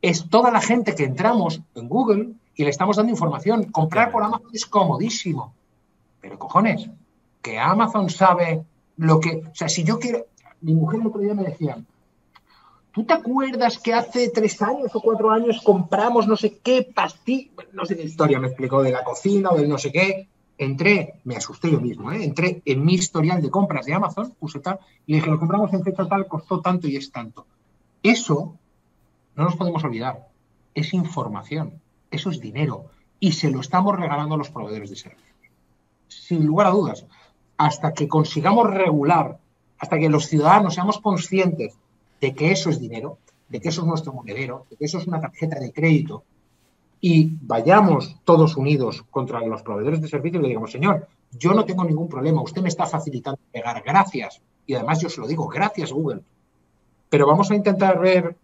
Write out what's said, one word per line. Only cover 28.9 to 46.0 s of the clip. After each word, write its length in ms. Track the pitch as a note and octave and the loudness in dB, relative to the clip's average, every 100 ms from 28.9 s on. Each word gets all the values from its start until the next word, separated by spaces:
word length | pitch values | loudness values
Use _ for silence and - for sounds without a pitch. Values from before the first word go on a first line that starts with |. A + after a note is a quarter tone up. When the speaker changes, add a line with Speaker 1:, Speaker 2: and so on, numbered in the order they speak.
| _ _ _ _ - | _ _ _ _ -4
Speaker 1:
no 80 | |
nos 120 | E3+ D#3+ | -2 0
podemos 280 | F3+ E3 | -4 -2
olvidar. 440 | D3+ A2+ B2+ - - _ _ _ _ | -4 -6 -8 -10 -18 _ _ _ _
Es 180 | - D#3 F#3 | -8 -4 -2
información, 840 | E3 - A2 G#2 - D3+ D#3 - _ _ _ | -4 -6 -8 -8 -8 -8 -8 -12 _ _ _
eso 220 | D3+ F#3+ | -8 -6
es 80 | D#3 | -6
dinero, 500 | A#2 G#2+ D3+ G#2+ - _ _ _ | -8 -4 -4 -4 -14 _ _ _
y 140 | F#3+ | 0
se 180 | D#3 D3+ | 2 0
lo 100 | C3 | -2
estamos 340 | C3 F3+ G3 G3 | -2 0 2 0
regalando 380 | D#3+ D3 D3+ | -2 -4 -2
a 40 | D#3 | -4
los 100 | C#3 | -6
proveedores 400 | B2 G#2 G#2+ G2 | -10 -10 -10 -12
de 60 | G2 | -16
servicios. 420 | - _ _ _ _ _ _ _ _ _ _ | -20 _ _ _ _ _ _ _ _ _ _
Sin 400 | - - E3+ D3+ | -20 -4 0 2
lugar 180 | E3 G3+ | 4 4
a 60 | |
dudas, 340 | G3 D#3+ - - _ _ _ _ - | 4 0 -6 -16 _ _ _ _ 0
hasta 360 | D3+ D#3 D#3 | 2 2 -4
que 140 | - D3 | -2 0
consigamos 640 | D#3 D#3 D#3+ E3+ A3+ A3+ | 2 2 0 2 4 4
regular, 640 | F#3+ F#3 D3+ C#3+ E3+ C#3 - _ _ _ _ | 4 2 2 4 2 2 -6 _ _ _ _
hasta 220 | - D#3+ | -4 0
que 100 | D#3 | 4
los 160 | D3 - | 2 2
ciudadanos 480 | D#3 D3+ G3+ F#3+ | 2 6 6 4
seamos 240 | D#3+ F#3+ G#3+ | 0 -2 -2
conscientes 760 | G#3+ F3 - F#3+ F3+ D#3 A2 _ _ _ _ _ | 0 -2 -2 0 0 0 -8 _ _ _ _ _
de 140 | C3+ | -4
que 180 | C3+ D3+ | 0 0
eso 200 | G3 E3 | 2 0
es 80 | C3 | -2
dinero, 400 | A#2 A2+ C3+ - _ _ _ | -4 -10 -12 -14 _ _ _
de 140 | B2 | -8
que 80 | E3 | -4
eso 120 | E3 | -2
es 60 | E3 | -2
nuestro 240 | D#3+ D3+ | -2 -6
monedero, 540 | C3 A2 G#2+ C3 C3 - | -12 -12 -10 -10 -10 -16
de 40 | - | -8
que 100 | D3+ | -6
eso 120 | F3+ | -6
es 80 | E3 | -6
una 160 | E3 | -6
tarjeta 380 | D#3+ - D#3+ D#3 | -6 -6 -6 -6
de 120 | - | -8
crédito, 520 | - D#3 D#3 | -2 2 4